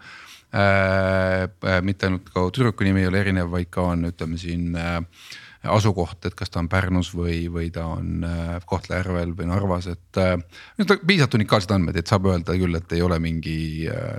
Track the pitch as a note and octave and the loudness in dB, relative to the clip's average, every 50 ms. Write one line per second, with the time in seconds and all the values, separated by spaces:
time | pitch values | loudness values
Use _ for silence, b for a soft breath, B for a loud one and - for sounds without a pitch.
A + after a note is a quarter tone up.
0 | B B B B B B B B B B - A2 G2+ G2 G2 G2 F#2+ F#2+ F#2+ F#2+ | B B B B B B B B B B 0 4 4 6 6 6 4 4 4 2
1 | F#2+ F#2+ F#2+ F#2+ F#2+ F#2+ F#2 F#2 F#2 F2+ F#2+ _ - - F#2+ F#2 F2+ G2 G2 - | 2 2 2 2 2 2 2 0 0 -2 -4 _ -2 0 2 2 2 0 0 0
2 | - F#2+ F#2 E2+ - - - F#2 F2+ F2+ F#2 B2+ C3 A#2 G2+ - G#2+ G2 F#2+ F#2+ | 0 0 0 -2 -4 -4 -2 0 0 0 2 2 2 2 2 2 2 2 4 4
3 | F#2+ F#2 F2+ G2 G2+ G2 F#2+ F#2 F2 E2+ E2+ F2+ F2+ E2+ - - F2+ F2+ F2 E2+ | 2 2 2 2 2 2 2 0 0 0 -2 -2 -4 -2 -2 -2 0 0 0 0
4 | E2+ E2+ E2+ - F2 D#2+ E2+ F2 F2+ F2 E2+ F2 F2 E2+ F2 E2+ E2 E2+ F2 E2+ | -2 -2 -4 -6 -6 -6 -6 -6 -6 -6 -4 -4 -4 -4 -4 -4 -4 -2 -4 -4
5 | E2 F2 B B B B B B B B B B - - E2+ G#2+ G2+ A2 F#2+ F#2+ | -6 -8 B B B B B B B B B B -2 0 2 2 4 2 2 0
6 | E2+ E2 - - - F#2 - - - - - F2 E2+ E2 F2+ F#2+ F#2 F2+ F#2 F2+ | -2 -4 -6 -8 -8 -8 -8 -8 -10 -8 -6 -6 -4 0 0 0 0 2 0 0
7 | F2 E2 - F2 F2 F2 E2+ E2+ E2+ E2+ E2+ E2+ E2 E2+ E2+ E2+ E2 E2 F2 F2+ | 0 -2 -4 -4 -4 -2 -2 -2 -4 -4 -4 -6 -6 -6 -6 -6 -6 -6 -6 -6
8 | F2 E2+ E2+ E2+ E2 E2+ E2+ E2+ E2+ E2+ E2+ F2 - - F#2+ F2+ - - E2+ F2+ | -6 -6 -4 -4 -4 -4 -4 -4 -4 -6 -6 -8 -6 -6 -6 -6 -4 -4 -4 -4
9 | F#2 F#2 F2+ F2 F2 E2+ E2+ E2+ E2+ E2+ F2 G2+ G2+ G2 F2+ F2 F2 F#2 E2+ - | -2 -2 -2 -2 -2 -4 -4 -4 -4 -2 0 0 0 0 -2 -2 -2 -6 -10 -10
10 | _ _ - G2+ F#2+ F#2 F#2 F2 E2+ B B B B B B - G#3 F3 G3+ F#3 | _ _ -2 0 2 2 2 0 -4 B B B B B B -4 0 2 2 2
11 | - D#3+ G3+ F3+ C#3+ A2+ - A#2 G#2 - B2+ A2 F#2+ - G#2+ F#2+ F2 D#2+ E2 F2 | 4 2 4 4 4 4 4 2 2 4 4 2 4 2 2 2 2 2 0 -2
12 | E2+ - A2+ G2 F#2+ G2 F#2 F2 E2 E2+ E2+ F#2 F#2 F2 E2+ E2 E2+ - E2+ E2+ | 0 2 2 2 4 2 2 2 0 0 0 0 0 0 0 -2 -4 -2 0 0
13 | F2 F2+ F2 E2 E2 E2 E2 E2 D2+ D2+ D#2+ D#2+ D#2+ D#2+ D#2 D#2+ D#2+ - - E2 | 2 2 2 0 0 -2 -2 -2 -4 -4 -4 -4 -4 -4 -4 -6 -6 -4 -4 -6
14 | E2 D#2+ D2 | -6 -6 -6